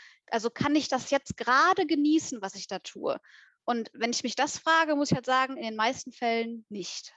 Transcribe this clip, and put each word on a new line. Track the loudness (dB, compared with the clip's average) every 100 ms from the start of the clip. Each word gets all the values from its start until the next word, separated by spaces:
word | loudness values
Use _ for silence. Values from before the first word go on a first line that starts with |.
| -20 _ -4
Also | -2 -2
kann | 0 2 2
ich | 2
das | -2 0
jetzt | -2 -2 -6
gerade | 2 4 6 4 2
genießen, | 2 4 4 2 -8
was | -8 -10
ich | -8
da | -8
tue? | -10 -6 -4 -4 _ -20 -20 _ -4
Und | -4 -4
wenn | -4 -2
ich | -2
mich | -2 -2
das | -2 -2
frage, | 2 4 4 2
muss | 2
ich | 0
halt | 2
sagen, | 2 2 -4
in |
den | -6 0
meisten | 0 0 -8
Fällen | -4 0 0 -2 -8 -10
nicht. | -10 -8 -10 -14